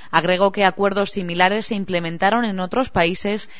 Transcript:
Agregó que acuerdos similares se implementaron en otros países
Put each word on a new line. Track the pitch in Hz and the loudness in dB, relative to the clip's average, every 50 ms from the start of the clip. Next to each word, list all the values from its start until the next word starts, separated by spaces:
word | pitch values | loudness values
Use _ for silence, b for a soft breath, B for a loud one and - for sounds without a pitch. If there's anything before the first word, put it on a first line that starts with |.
| B B | B B
Agregó | B 165 156 180 185 180 202 196 196 | B 2 2 2 2 2 2 2 2
que | 208 196 | 4 2
acuerdos | 185 175 - 202 196 190 202 196 196 | 2 2 2 0 0 2 0 -2 -2
similares | - 202 180 170 170 185 185 185 202 220 202 | -2 -6 -6 -2 0 2 2 2 2 0 -2
se | - 226 | -4 -4
implementaron | 202 190 - 180 175 170 165 170 165 185 196 220 240 240 | -4 -4 -2 -2 -2 -2 -4 -2 0 2 2 2 2 0
en | 214 190 185 | 0 -2 -4
otros | 185 180 - 247 262 - | -4 -2 -2 -2 -2 0
países | - 190 170 170 185 - - 202 208 208 - B B | 2 2 2 2 0 -2 -4 -4 -4 -4 -6 B B